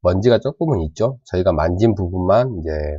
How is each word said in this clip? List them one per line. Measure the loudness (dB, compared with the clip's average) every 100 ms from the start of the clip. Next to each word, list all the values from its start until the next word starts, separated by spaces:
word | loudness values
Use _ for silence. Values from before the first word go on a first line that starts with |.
먼지가 | 0 2 4 2
조금은 | 0 -4 -2 -2
있죠. | -4 -2 -4 -4 -6
저희가 | -2 0
만진 | 0 0 2 2 2
부분만 | -2 -2 2 2 2 -4
이제 | -6 -6 -6